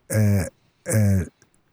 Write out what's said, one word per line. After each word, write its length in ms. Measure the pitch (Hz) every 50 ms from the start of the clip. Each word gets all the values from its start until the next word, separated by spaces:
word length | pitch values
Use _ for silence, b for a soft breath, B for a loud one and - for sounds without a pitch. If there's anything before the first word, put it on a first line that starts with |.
| _ -
äh, 380 | - 107 107 101 101 98 82 - - _ _ _ _ _ -
äh, 420 | - - 110 107 101 98 92 80 - - _ _ _ _ _ _ _